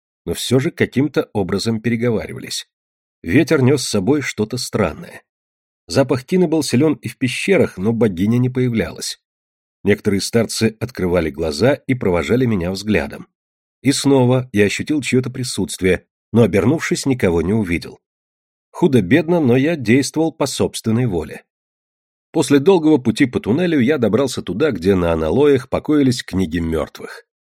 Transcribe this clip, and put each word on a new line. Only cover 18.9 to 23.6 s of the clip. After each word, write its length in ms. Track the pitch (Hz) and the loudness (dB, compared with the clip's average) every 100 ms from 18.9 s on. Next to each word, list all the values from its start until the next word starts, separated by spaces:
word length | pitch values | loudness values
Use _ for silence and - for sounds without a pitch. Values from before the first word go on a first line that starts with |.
| 127 90 143 160 175 | 2 4 2 2 0
но 160 | 135 127 | 2 2
я 200 | 143 170 | 2 -2
действовал 560 | 107 131 131 156 160 | 2 2 2 -2 -2
по 140 | - 135 | -2 -4
собственной 600 | - 92 - 113 113 127 | -2 -2 -2 -2 0 0
воле. 380 | 87 76 - _ _ _ _ _ _ _ _ _ | -2 -6 -14 _ _ _ _ _ _ _ _ _
После 280 | 160 143 147 | -2 4 4
долгого 380 | 151 190 156 151 | 6 4 4 2
пути 280 | 117 107 143 | 2 0 0
по 140 | - | 0
туннелю 400 | - 139 | -2 0